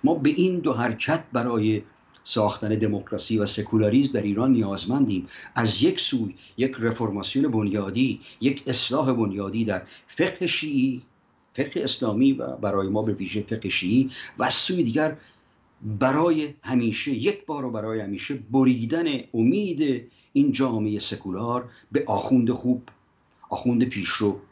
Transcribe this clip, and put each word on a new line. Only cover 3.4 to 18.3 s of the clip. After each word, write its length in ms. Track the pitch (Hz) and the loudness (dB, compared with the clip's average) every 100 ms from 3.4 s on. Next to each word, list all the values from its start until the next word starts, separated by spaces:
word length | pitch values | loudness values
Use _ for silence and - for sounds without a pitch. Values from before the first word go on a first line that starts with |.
| 101 | 0
سکولاریسم 680 | - 101 110 107 123 139 | -2 0 2 4 4 4
در 100 | 120 | 0
ایران 300 | 104 101 131 | 0 0 4
نیازمندیم. 760 | 120 101 98 92 135 120 95 - - - | 4 2 -2 -2 2 2 0 -6 -16 -8
از 280 | - 110 101 | -2 0 4
یک 180 | 156 185 | 2 2
سوی 340 | - 127 104 - - - | -2 -2 -4 -8 -16 -2
یک 200 | 131 123 | -2 0
رفرماسیون 720 | 113 110 110 101 95 135 147 | -2 0 -2 -2 -2 0 2
بنیادی، 720 | 110 104 101 98 104 131 101 - - | 2 0 -2 -2 0 0 -2 -12 -2
یک 220 | 127 143 - | -2 -2 -4
اصلاح 460 | 113 - 139 135 | -2 0 0 2
بنیادی 520 | 117 107 95 98 107 | 2 0 -2 -4 -2
در 180 | 113 92 - - _ - | -2 -2 -8 -20 _ -2
فقه 300 | 180 - 175 | -2 0 -4
شیعی، 560 | - 151 139 131 127 - _ _ _ _ | -2 -2 0 0 -2 -12 _ _ _ _
فقه 280 | - 143 175 | -6 -4 -4
اسلامی 520 | - - 123 104 135 | -4 -2 -2 2 2
و 240 | 135 123 - | 2 -4 -4
برای 320 | 101 101 98 | -2 -2 0
ما 140 | 107 | 0
به 100 | 110 | -2
ویژه 300 | 98 95 104 | -4 -4 -6
فقه 260 | 101 113 95 | -4 -6 -4
شیعی، 420 | - 92 120 135 - - - | -4 2 2 2 -4 -16 -2
و 40 | |
از 120 | - | 0
سوی 280 | - - 185 | 0 0 0
دیگر 340 | 123 131 156 156 - _ _ _ _ _ 107 104 | 0 2 0 -2 -18 _ _ _ _ _ -8 0
برای 560 | 127 143 175 156 147 - | 2 4 2 2 -2 -8
همیشه، 480 | - 127 117 107 147 | -2 0 2 -2 -4
یک 360 | 123 156 202 - | -2 -2 -2 -8
بار 180 | 147 | -6
و 60 | 127 | -6
برای 300 | 113 110 110 | -6 -4 -4
همیشه 340 | 98 98 - | -6 -8 -8